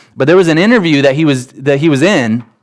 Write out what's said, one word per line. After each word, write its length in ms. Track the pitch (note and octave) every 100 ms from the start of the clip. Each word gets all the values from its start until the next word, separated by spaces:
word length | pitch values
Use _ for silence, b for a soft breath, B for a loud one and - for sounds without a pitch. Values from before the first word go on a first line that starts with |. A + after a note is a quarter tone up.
| b -
But 100 | C3+
there 100 | F#3
was 120 | E3+
an 100 | D#3+
interview 460 | G3+ A#3+ E3+ C#3+
that 100 | C#3
he 120 | C3+ D#3+
was, 200 | C3 B2
that 280 | - C#3 C#3
he 120 | E3
was 120 | C3+
in, 420 | E3+ F#3+ A#2 A#2 - _